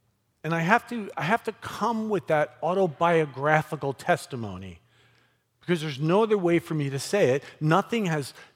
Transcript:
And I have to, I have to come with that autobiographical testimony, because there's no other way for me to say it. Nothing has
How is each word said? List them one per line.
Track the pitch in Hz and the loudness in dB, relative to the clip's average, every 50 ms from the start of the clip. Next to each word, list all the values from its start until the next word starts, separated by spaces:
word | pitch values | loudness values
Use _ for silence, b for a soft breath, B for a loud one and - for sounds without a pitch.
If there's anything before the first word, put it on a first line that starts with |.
| _ _ _ _ _ _ _ _ - | _ _ _ _ _ _ _ _ -4
And | 156 165 | -2 -2
I | 165 | 0
have | 165 180 220 240 - - | 2 2 2 2 2 -2
to, | 240 233 196 - - | -8 -8 -8 -8 -8
I | - 147 | -4 0
have | 165 226 233 - | 0 0 0 -2
to | - 202 | -6 -10
come | - - - - - 208 233 233 220 220 220 | -10 -14 -12 -6 -4 -2 -2 -2 -2 -2 -2
with | 208 170 - | -2 -2 0
that | - 160 151 151 - - - | 0 0 0 0 -2 -4 -4
autobiographical | - 165 185 196 190 170 131 - 170 170 175 165 156 147 123 131 139 151 156 156 151 - 160 143 147 139 131 | -2 0 2 2 2 0 0 0 2 4 4 2 2 0 -4 -2 2 4 4 4 2 0 -8 -6 -6 -6 -6
testimony, | - - - 175 - - - 139 120 113 101 92 90 95 95 85 80 _ b b b b b b b b b b b b b _ _ | -4 0 0 0 0 0 -10 -8 -8 -8 -8 -8 -10 -12 -14 -16 -18 _ b b b b b b b b b b b b b _ _
because | - 165 175 160 | -4 -4 -2 -2
there's | 151 156 135 127 | -2 -6 -6 -2
no | 151 160 180 208 226 | 0 2 4 4 4
other | 214 220 | 4 2
way | 202 175 170 170 160 | 2 2 2 2 2
for | - - 165 | 0 -2 -4
me | 151 143 139 | -2 -2 -2
to | 135 139 | -4 -6
say | - - 202 208 180 127 | -6 -2 0 2 4 4
it. | 131 143 - B B B | 2 0 -2 B B B
Nothing | 156 156 160 190 202 - 233 233 202 | 0 2 2 2 2 0 -2 -2 -2
has | 170 160 151 131 - - B B B B | -2 -2 -4 -6 -8 -14 B B B B